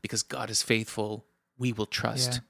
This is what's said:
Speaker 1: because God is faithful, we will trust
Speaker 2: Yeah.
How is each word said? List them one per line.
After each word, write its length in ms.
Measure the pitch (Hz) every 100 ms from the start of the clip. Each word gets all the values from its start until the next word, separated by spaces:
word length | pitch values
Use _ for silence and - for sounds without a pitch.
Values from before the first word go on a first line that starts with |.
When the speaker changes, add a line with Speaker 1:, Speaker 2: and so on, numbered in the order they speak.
Speaker 1:
because 200 | - 107
God 260 | - 110 113
is 120 | 110
faithful, 640 | - 113 110 - 107 107 - _ _ -
we 140 | 123
will 140 | 110 107
trust 480 | - 113 127 123
Speaker 2:
Yeah. 60 | 123 -